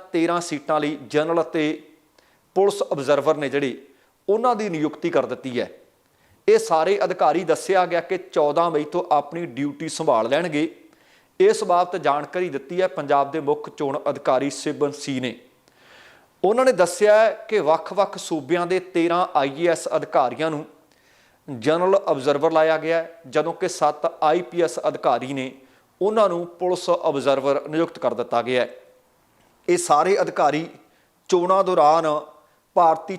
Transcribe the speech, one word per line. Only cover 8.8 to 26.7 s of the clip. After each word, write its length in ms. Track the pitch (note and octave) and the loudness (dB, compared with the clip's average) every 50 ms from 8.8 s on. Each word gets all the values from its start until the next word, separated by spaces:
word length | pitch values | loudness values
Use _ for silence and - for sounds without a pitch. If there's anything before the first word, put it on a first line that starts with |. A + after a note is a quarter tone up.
| D3+ | -2
ਤੋਂ 200 | D3+ - - - - D3+ | -2 -4 -6 -2 0 0
ਆਪਣੀ 340 | D3 C#3+ - E3+ E3+ F3 | 0 0 -2 -6 -10 -10
ਡਿਊਟੀ 420 | D3+ A#2 B2+ C#3+ D3 C#3+ C#3+ D#3+ D#3 | -8 -8 -6 -6 -6 -6 -8 -10 -10
ਸੰਭਾਲ 400 | - - D#3+ D3+ B2+ A2 A2 A#2 | -8 -4 0 2 2 2 2 2
ਲੈਣਗੇ। 400 | C3+ D#3 F3 F3 D3+ D3 D#3+ D#3+ - - - _ _ _ _ _ _ _ _ _ _ - | 0 0 0 0 -2 -2 -2 -4 -6 -10 -20 _ _ _ _ _ _ _ _ _ _ 4
ਇਸ 240 | F#3 G#3 A3 A3 G#3+ | 4 4 4 2 0
ਬਾਬਤ 320 | F#3+ F3 F3 F3+ F3 F#3+ | 2 2 2 2 0 -2
ਜਾਣਕਾਰੀ 520 | F3+ D3 D3 C#3+ D3 D3 - - F3+ F#3 F3 | -2 0 0 0 0 -2 -4 -4 -4 -4 -4
ਦਿੱਤੀ 320 | C3+ C3+ - - - F#3 F#3 | -4 -8 -8 -6 -2 -2 -2
ਹੈ 60 | F#3 | -2
ਪੰਜਾਬ 400 | - D#3+ D3 C#3 C#3+ C#3 C#3 C#3 | -2 -4 -2 2 2 2 2 0
ਦੇ 100 | D3+ D#3+ | -2 -4
ਮੁੱਖ 300 | C#3+ C#3 D3 D3 - D#3+ | -2 -2 -2 -2 -4 -10
ਚੋਣ 300 | - - D3+ C#3 C#3 D3+ - - | -8 -4 -4 -4 -4 -2 -4 -4
ਅਧਿਕਾਰੀ 400 | C#3 C#3 - D#3+ C3+ B2+ C#3 C#3+ | -4 -2 0 0 0 2 0 -2
ਸਿਬਨ 420 | C#3 - - D#3 C#3+ B2+ D3 C#3+ C#3 | -4 -6 -6 -6 -4 -2 -2 -2 -2
ਸੀ 260 | - - C#3+ C3+ B2+ | -6 -8 -8 -6 -4
ਨੇ। 140 | B2+ A#2+ - - - _ _ _ _ _ _ _ _ _ - - - - - _ _ _ _ _ - | -4 -6 -6 -10 -16 _ _ _ _ _ _ _ _ _ -20 -20 -20 -20 -20 _ _ _ _ _ 0
ਉਹਨਾਂ 220 | F#3 A3 B3 C4 | 0 2 4 2
ਨੇ 80 | C4 A3+ | 2 4
ਦੱਸਿਆ 420 | F3 F3+ E3+ F3 - G#3 G#3 G#3 G#3+ | 4 2 0 0 2 4 4 6 6
ਹੈ 120 | A3+ G#3+ - - - - | 4 4 2 -2 -6 -4
ਕਿ 100 | G#3+ G3+ | -2 0
ਵੱਖ-ਵੱਖ 560 | D3+ D3 D#3+ D#3+ - - F#3 G3 G3 F#3+ - F#3 | 2 2 2 0 0 -4 -2 -2 -2 -2 -4 -8
ਸੂਬਿਆਂ 480 | - - F3 D#3 C3+ B2+ E3+ F3 F3 | -8 -6 -6 -6 -2 -2 -2 -2 0
ਦੇ 120 | E3+ F#3 F#3 F3+ F3+ - | 0 -2 -2 -2 -2 -2
ਤੇਰਾਂ 320 | F3 E3 E3+ E3+ F3 F3+ - - | 0 2 2 2 2 0 0 0
ਆਈ 300 | D3+ C#3 C#3 C3+ D3+ E3+ | 0 0 0 -2 0 0
ਏ 40 | E3+ | 0
ਐਸ 180 | D#3+ D#3 - - - | 0 0 -2 -2 -2
ਅਧਿਕਾਰੀਆਂ 540 | D#3 D3 - - E3 C3+ B2 B2 A#2 D#3 E3 | -2 -2 0 0 2 2 2 0 -2 -4 -4
ਨੂੰ 140 | D3+ D3 D#3 - - _ _ _ _ _ _ _ _ _ _ _ _ _ _ - | -4 -6 -8 -12 -18 _ _ _ _ _ _ _ _ _ _ _ _ _ _ -14
ਜਨਰਲ 480 | C#3 A#2 A2 C#3 D#3+ E3+ F3+ F#3 G3 G3 - F3 | -12 -4 0 0 2 2 2 2 2 2 2 0
ਅਬਜ਼ਰਵਰ 420 | D#3 C#3 B2 D3 C#3+ C#3 D3+ E3 D#3+ | -2 0 0 0 0 2 2 2 4
ਲਾਇਆ 240 | D#3+ D#3+ D#3+ D#3+ D#3 | 4 4 4 2 0
ਗਿਆ 180 | D3+ D#3+ E3 | 0 0 -2
ਹੈ, 240 | E3 E3 E3 - - - - | -2 -2 -4 -10 -20 -16 -4
ਜਦੋਂ 240 | - D3+ D3+ E3 E3 | -2 -2 -2 -2 -4
ਕਿ 160 | - F#3 E3+ | -4 -4 -6
ਸੱਤ 380 | - - D#3+ D3 D3+ - - - - - D#3 | -2 0 0 0 0 0 -4 -6 -2 0 0
ਆਈ 200 | D3+ D#3+ F3+ F3 | 2 2 0 -2
ਪੀ 200 | - - E3+ E3+ | -4 -2 -2 -2
ਐਸ 160 | D#3 - - - D3+ | -2 -2 -2 -4 -4
ਅਧਿਕਾਰੀ 440 | C#3 - - D#3 B2+ A#2 B2+ C3 C#3+ | -4 -2 0 0 0 0 -2 -4 -6
ਨੇ, 180 | C3+ C3 C3 - - - _ _ _ _ _ _ _ | -6 -6 -8 -10 -16 -20 _ _ _ _ _ _ _
ਉਹਨਾਂ 280 | F3+ G#3 G#3+ A3+ G#3 F#3+ | -2 0 2 2 2 2
ਨੂੰ 180 | F3 E3+ F3 E3+ - - | 2 -2 -6 -8 -8 -6
ਪੁਲਿਸ 300 | F#3 F3+ | -4 -2